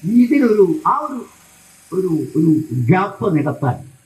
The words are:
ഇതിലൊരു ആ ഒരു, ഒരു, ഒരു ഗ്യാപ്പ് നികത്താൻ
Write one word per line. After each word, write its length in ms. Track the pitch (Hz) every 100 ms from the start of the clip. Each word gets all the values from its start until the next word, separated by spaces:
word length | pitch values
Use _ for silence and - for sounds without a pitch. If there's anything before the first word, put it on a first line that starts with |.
| 160 240
ഇതിലൊരു 500 | 247 285 247 214 185 156
ആ 120 | 175 269
ഒരു, 200 | 294 254 - _ _ _ _ _ _
ഒരു, 180 | 185 185 156 131
ഒരു 160 | - 170 156 - 123
ഗ്യാപ്പ് 440 | 117 185 202 - 220
നികത്താൻ 460 | 156 139 131 135 - - _